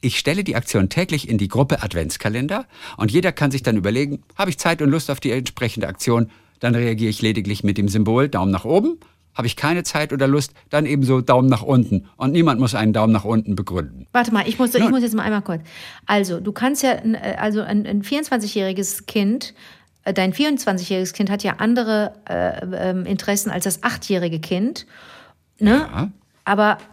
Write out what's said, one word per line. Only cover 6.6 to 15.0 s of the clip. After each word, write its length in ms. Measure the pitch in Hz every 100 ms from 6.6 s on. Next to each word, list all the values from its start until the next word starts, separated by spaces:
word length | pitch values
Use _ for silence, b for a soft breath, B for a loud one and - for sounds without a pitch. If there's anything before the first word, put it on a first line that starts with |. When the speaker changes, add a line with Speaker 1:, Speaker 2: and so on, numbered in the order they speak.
Speaker 1:
dann 140 | 127
reagiere 360 | 120 120 110 113
ich 100 | 107
lediglich 420 | 110 107 98 104
mit 120 | 101 101
dem 120 | 104
Symbol 400 | 110 104 120 139
Daumen 220 | 92 98
nach 140 | 92
oben. 340 | 113 180 285 330 b b b -
Habe 120 | 120
ich 80 | -
keine 260 | 151 175
Zeit 300 | - 156 151
oder 160 | 143 135
Lust, 240 | 147 139 b b
dann 160 | 147 147
ebenso 340 | 147 131 131
Daumen 280 | 123 127 131
nach 140 | 113
unten. 440 | 110 127 113 95 B B
Und 140 | 131
niemand 300 | 165 165 120
muss 160 | 127 113
einen 160 | 110
Daumen 200 | 107 110
nach 120 | 110
unten 320 | 101 113 107 98
begründen. 500 | 98 90 73 65 -
Speaker 2:
Warte 200 | 247 233
mal, 140 | 214 220
ich 120 | 220
muss, 120 | 240 247
ich 40 |
Speaker 1:
Nun 120 | 233
Speaker 2:
muss 100 | 262